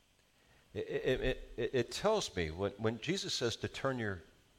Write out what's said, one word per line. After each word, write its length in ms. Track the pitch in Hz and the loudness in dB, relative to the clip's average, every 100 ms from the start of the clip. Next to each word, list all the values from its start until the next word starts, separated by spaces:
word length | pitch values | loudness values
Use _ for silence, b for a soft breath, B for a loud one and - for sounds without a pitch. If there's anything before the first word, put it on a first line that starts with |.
| _ _ b b b b b | _ _ b b b b b
It, 140 | 98 107 | -6 -2
it, 320 | 135 - 127 | -2 2 2
it, 320 | 127 127 - - | 2 0 -4 -2
it, 120 | 117 | 0
it 180 | 131 117 | 2 2
tells 420 | - 202 214 - | 2 2 2 2
me, 180 | - 80 | 0 -2
when, 200 | 80 98 95 | 0 -2 2
when 220 | 110 117 | 0 0
Jesus 340 | - 190 - | 0 -2 -2
says 240 | - 123 - | 0 0 0
to 100 | - | -4
turn 320 | - 135 127 | -2 -2 0
your, 220 | 110 92 - - _ | 0 -2 -8 -20 _